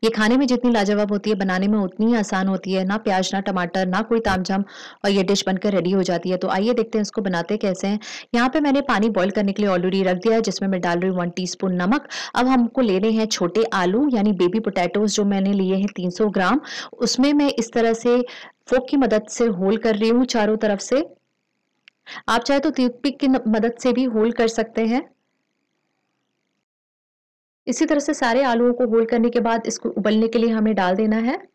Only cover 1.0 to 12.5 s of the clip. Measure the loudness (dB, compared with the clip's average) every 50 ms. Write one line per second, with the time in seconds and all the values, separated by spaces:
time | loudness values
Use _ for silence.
1 | 2 0 0 -2 0 -2 -2 0 0 0 0 0 2 2 2 2 0 -2 -2 0
2 | 2 2 2 2 0 -2 -2 -2 0 0 -2 -2 -2 -2 -2 -2 0 0 -2 -2
3 | -2 0 0 0 0 0 -2 -4 -4 -2 -2 -2 -4 -2 -2 -2 -2 0 0 -2
4 | 0 0 0 0 0 0 -2 -2 -2 -2 -2 -4 -4 -4 -8 -20 -20 -20 -20 _
5 | -2 0 0 2 2 2 0 0 0 -2 -4 -2 -2 0 0 0 0 0 0 0
6 | 0 0 -2 -2 -2 -2 -4 -2 -2 -2 -2 0 0 0 0 0 0 0 0 -2
7 | -2 -2 -4 -4 -4 -2 -2 -2 -2 -2 -4 -2 -2 -2 -4 -2 -2 -4 -4 -4
8 | -6 -10 -16 -16 -16 _ -2 0 0 2 2 0 2 2 2 0 0 0 0 0
9 | 0 0 2 0 0 0 0 0 -2 -2 0 0 0 2 2 2 0 0 0 0
10 | 0 0 0 0 0 2 2 2 0 -2 -4 -4 -4 -4 -4 -2 -2 -2 -2 0
11 | 0 -2 -2 -2 -4 -4 -4 -6 -8 -8 -8 -6 -4 -4 -2 -2 0 0 0 -2
12 | -2 -6 -12 -12 -12 -8 -2 -2 0 2